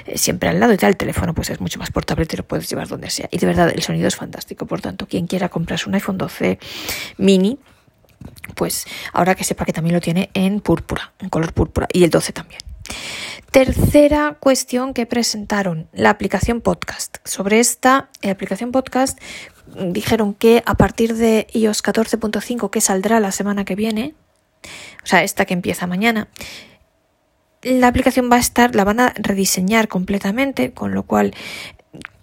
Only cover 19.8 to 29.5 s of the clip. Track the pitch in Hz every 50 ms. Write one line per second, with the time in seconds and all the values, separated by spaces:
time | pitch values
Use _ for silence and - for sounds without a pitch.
19.8 | - - 180 214 214 - 233 220 214 202 202 - - 226 233 233 - 214 202 -
20.8 | 202 190 - - 226 226 233 226 233 226 220 220 208 - - 233 220 214 208 -
21.8 | - - 196 226 226 - - 220 226 214 214 208 - - 247 240 - 196 - 226
22.8 | - - 196 190 190 208 226 226 208 190 190 - 196 202 202 202 196 - 185 196
23.8 | 214 226 220 214 240 294 - _ _ _ _ _ _ _ _ _ - - - -
24.8 | - - - - - - - 175 160 196 - - 202 - 190 175 180 - 175 -
25.8 | 180 180 180 185 214 233 226 220 - - - - - - - - - - _ _
26.8 | _ _ _ _ _ _ _ _ _ _ _ _ _ _ _ _ - 247 262 254
27.8 | 247 247 247 254 262 262 247 262 247 247 240 247 240 - - - 240 247 240 214
28.8 | 196 202 208 233 247 247 - - 208 - 202 196 190 -